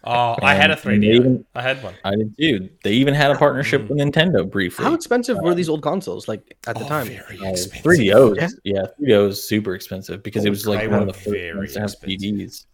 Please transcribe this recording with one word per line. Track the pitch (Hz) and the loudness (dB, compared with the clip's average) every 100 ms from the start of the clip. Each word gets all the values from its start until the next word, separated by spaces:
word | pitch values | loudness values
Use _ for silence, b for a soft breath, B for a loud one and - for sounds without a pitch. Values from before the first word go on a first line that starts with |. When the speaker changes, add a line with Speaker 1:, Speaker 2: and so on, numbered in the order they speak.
Speaker 1:
Oh, | 120 120 120 117 | -2 0 0 0
I | 135 | 0
had | 143 156 | 4 4
a | |
Speaker 2:
And, | 156 | 2
and | |
they | |
Speaker 1:
three | - 104 | 0 2
D | 104 | 6
O. | 117 | 6
Speaker 2:
even | 127 127 - | 4 0 -4
Speaker 1:
I | 123 | -6
had | 127 135 | -4 -4
one. | 110 92 | -8 -8
Speaker 2:
I | 190 107 | -4 -2
did | 107 104 | -4 -2
too. | 160 107 92 _ | 0 0 -4 _
They | 101 | 0
even | 113 139 | 2 2
had | 143 143 | 2 2
a | 135 | 4
partnership | 117 131 143 143 | 2 2 0 -2
Speaker 1:
Mm. | 107 | 0
Speaker 2:
with | 151 | -2
Nintendo | 143 160 175 123 90 | 0 2 2 2 0
briefly. | 98 90 - 254 | -2 -2 -2 -2
Speaker 3:
How | |
expensive | 330 - 247 240 214 | -2 0 -2 0 -2
were | 160 | 0
Speaker 2:
Um, | 175 | 0
Speaker 3:
these | 165 | 0
old | 156 | -2
consoles, | 147 190 - 95 - | -2 -4 -6 -10 -8
like, | 107 _ _ - | -10 _ _ -10
at | 113 | -8
the | 135 | -4
Speaker 1:
Oh, | |
Speaker 3:
time? | 151 113 | -6 -6
Speaker 1:
very | 98 - 95 | -12 -16 -10
Speaker 2:
uh, | 95 | -6
Speaker 1:
expensive. | 92 95 - | -6 -6 -2
Speaker 2:
three | 151 170 | 2 4
D | 104 | 6
Os, | 104 127 101 | 8 6 4
Speaker 3:
Yeah. | 170 254 | -4 -6
Speaker 2:
yeah, | - 98 - - | -4 -4 -4 -4
three | 143 | 2
D | |
Os | 104 101 98 | 4 4 0
super | - 107 104 | -4 -4 -2
expensive | 90 - 92 95 92 | -8 -10 -12 -10 -12
because | 104 104 | -8 -2
it | 104 | -2
Speaker 3:
Holy | |
Speaker 2:
was, | 101 104 | -2 -2
like, | 101 | -2
Speaker 1:
They | 110 | 0
Speaker 2:
one | 104 | -2
Speaker 1:
were | |
Speaker 2:
of | 98 | -2
the | |
first | - 104 | -6 -6
Speaker 1:
very | 98 87 85 | -6 -6 -10
Speaker 2:
ones | 95 | -10
to | 101 | -6
have | 104 | -8
Speaker 1:
expensive. | - - 95 | -8 -8 -6
Speaker 2:
D | 98 104 | -4 -6
Vs. | 95 - _ | -8 -16 _